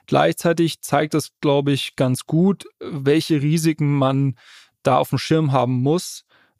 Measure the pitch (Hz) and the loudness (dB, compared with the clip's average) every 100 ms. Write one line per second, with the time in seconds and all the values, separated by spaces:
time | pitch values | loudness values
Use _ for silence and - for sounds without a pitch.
0 | - 143 160 165 175 165 165 - - 139 | -2 0 2 0 0 0 0 -4 -2 -2
1 | 156 156 - _ 147 143 143 139 - - | 0 -2 -4 _ 0 0 0 -2 -4 -2
2 | 131 127 - 160 190 196 - - - 151 | -2 -2 -2 2 2 0 -8 -16 -12 -4
3 | 135 156 - 151 147 165 160 156 147 143 | 0 0 2 0 0 0 0 0 0 0
4 | 131 135 139 - - - - _ 139 131 | 0 0 -2 -4 -12 -20 -20 _ 0 0
5 | 147 135 - 160 151 135 123 127 135 175 | 0 -2 0 0 2 0 0 0 0 -2
6 | - - - _ _ _ | -4 -14 -20 _ _ _